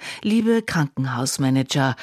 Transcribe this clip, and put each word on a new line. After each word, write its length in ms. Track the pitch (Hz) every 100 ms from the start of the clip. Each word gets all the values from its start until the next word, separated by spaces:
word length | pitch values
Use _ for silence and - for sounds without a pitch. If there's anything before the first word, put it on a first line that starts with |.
| - -
Liebe 420 | 208 226 220 226
Krankenhausmanager, 1300 | 220 175 139 - 131 120 131 - 135 135 131 147 135 -